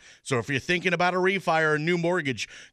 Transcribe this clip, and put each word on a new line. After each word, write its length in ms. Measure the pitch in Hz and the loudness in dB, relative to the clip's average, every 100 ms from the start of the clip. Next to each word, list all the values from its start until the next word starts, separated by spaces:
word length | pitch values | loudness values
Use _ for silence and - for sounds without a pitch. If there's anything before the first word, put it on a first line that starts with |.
| - - | -18 -16
So 160 | - 143 | -4 -2
if 100 | - | 0
you're 80 | 139 | -4
thinking 360 | - 175 175 | -2 -2 0
about 200 | 170 175 | 0 2
a 40 | 180 | 2
refi 460 | 185 196 175 160 | 2 0 0 2
or 120 | 156 151 | 2 2
a 40 | |
new 180 | 156 175 | 0 0
mortgage, 500 | 170 180 143 113 - - - | 0 0 -2 -6 -8 -14 -20